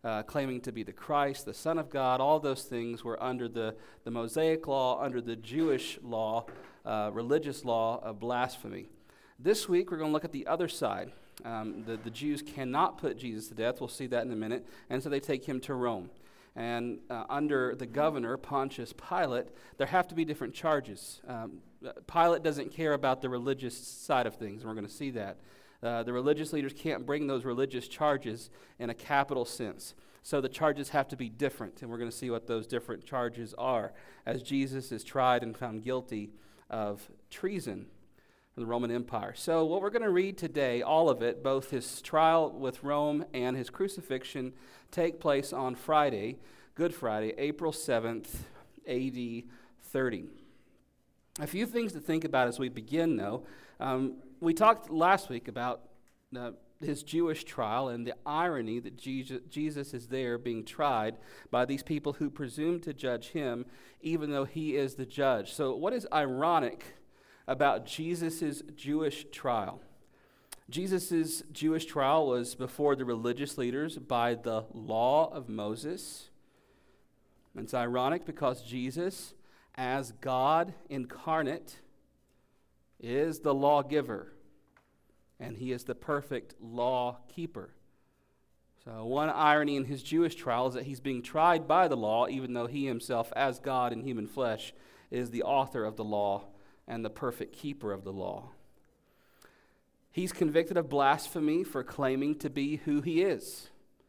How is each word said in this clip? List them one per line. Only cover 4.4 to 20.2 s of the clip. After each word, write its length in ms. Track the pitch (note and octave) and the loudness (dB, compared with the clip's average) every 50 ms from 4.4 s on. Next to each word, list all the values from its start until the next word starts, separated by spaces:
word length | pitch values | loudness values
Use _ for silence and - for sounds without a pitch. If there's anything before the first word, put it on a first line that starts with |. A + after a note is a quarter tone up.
| D#3+ D#3+ D#3+ D#3+ D#3+ | 4 4 4 2 0
law, 340 | D3+ C3+ C3+ C3 B2+ B2 - | 0 2 2 4 2 2 2
under 200 | C3+ C#3 B2 B2 | 0 -2 -2 -2
the 160 | A#2 A#2+ A#2 | -4 -4 -6
Jewish 600 | A2+ G#2+ A2 B2 D#3 D#3+ D#3+ C3+ B2 - - - - - | -8 -8 -4 0 2 4 4 4 2 0 -4 -10 -10 -8
law, 420 | A#2+ A#2 A2 A2+ G#2+ A2 A#2 A#2 - - - - - - - - | -4 -2 0 0 0 0 -2 -2 -4 -10 -16 -18 -20 -18 -10 -6
uh, 280 | A2 A2 G#2+ G#2 G#2+ G#2 | -2 -2 0 0 -2 -2
religious 500 | A2+ A#2 A#2+ C#3+ D#3+ D#3 D3 B2+ - - | -2 0 2 2 2 2 0 -6 -4 -2
law 380 | B2 A#2 A2+ A2+ A2+ A#2 - - | 0 2 2 2 2 0 -2 -4
of 160 | A2+ G#2+ G2 | -8 -8 -6
blasphemy. 680 | A2+ A#2+ B2 B2 B2+ B2 - - - G#2 G2 F#2+ F#2 - - - _ - - - - - _ - | -4 -2 0 0 0 -2 -2 -6 -12 -10 -10 -10 -12 -14 -18 -20 _ -20 -20 -20 -20 -20 _ -2
This 300 | B2+ F3 A3 G#3+ - - | 2 4 4 4 4 2
week, 200 | F3 F3 F#3 F3+ | 4 4 4 2
we're 80 | F3+ | -2
gonna 140 | D#3 D#3 D#3 | -2 0 2
look 140 | D3+ D#3 D#3 | 2 2 0
at 80 | E3 - | -2 -6
the 140 | C#3 - | -4 -2
other 200 | - D#3+ D#3+ F3+ | 0 0 0 0
side. 460 | - - - D3 A2 G2 F#2+ F#2+ - - - - - - - - | -2 -2 0 0 0 0 -2 -6 -8 -12 -18 -20 -20 -18 -14 -10
Um, 400 | A#2 A#2 A2 A2 A2 - - A2 | -8 -6 -6 -6 -6 -6 -8 -6
the, 120 | A2+ A2+ | -6 -6
the 120 | G#2+ A2+ A2+ | -6 -6 -8
Jews 320 | A2 A2 C#3+ D3+ D3 C#3+ | -8 -4 -2 -2 -2 -4
cannot 560 | D3 - - C#3 C3 B2 B2+ D3+ F3+ F3+ - | -6 -8 -8 -6 -4 -2 2 2 2 2 0
put 200 | - - C#3+ A#2+ | -2 -4 -4 -4
Jesus 320 | B2 C3 A#2+ A2 G#2+ A2 - | -4 -6 -8 -8 -8 -8 -8
to 60 | A2 | -4
death. 260 | A2 A2 A#2+ B2+ - | -2 0 0 0 -2
We'll 80 | C3 A#2+ | -4 -8
see 180 | - - C3+ | -8 -6 -4
that 160 | B2 B2 A#2 A#2 | -2 0 0 0
in 60 | B2+ | -2
a 60 | A#2 | -4
minute. 280 | G#2+ A2 G#2+ B2 A#2+ - - - - - - | -4 -4 -2 -4 -4 -6 -10 -18 -16 -8 -4
And 140 | B2 C3+ C3 | -4 -4 -2
so 60 | D3+ | -2
they 100 | C#3+ C3+ | -2 -2
take 240 | C3+ - C#3+ C3 - | 0 -2 -2 -2 -2
him 160 | - C3+ B2+ | -4 -6 -4
to 120 | - - C#3 | -4 -4 -2
Rome. 360 | B2 B2 A#2+ A2+ F#2+ F2 - - - - - - - - - - | 0 0 0 0 -2 -6 -10 -14 -18 -20 -20 -20 -20 -20 -16 -10
And, 440 | A#2 A#2 A#2 A#2+ A#2+ A#2+ A#2+ A2 - - - | -6 -4 -2 -2 -2 -2 -4 -6 -8 -8 -8
uh, 160 | B2 A2+ - - | -8 -6 -6 -4
under 460 | C3+ C#3+ D3+ D3 D3 C3 B2+ B2+ A#2 | -2 0 2 2 4 4 2 2 -2
the 100 | B2 B2+ | -4 -6
governor, 520 | A#2 A#2 C#3+ D3+ D#3+ D3+ C3+ A#2 A2+ C3 | -4 0 2 2 2 2 0 -2 -2 -4
Pontius 560 | C3 - - D3 C3+ C3+ C#3 - - A#2 - - | -4 -4 -2 -2 -2 -2 -2 -4 -8 -10 -10 -12
Pilate, 540 | - - - F3+ F#3+ E3+ C3+ B2 A#2+ - - - - - - - | -14 -8 -2 0 0 2 2 0 0 -2 -4 -10 -20 -20 -8 -4
there 100 | - C3+ | -2 0
have 200 | C3 F#3 F#3 F3+ | 2 2 2 2
to 80 | F3+ E3+ | 2 0
be 80 | E3 | 0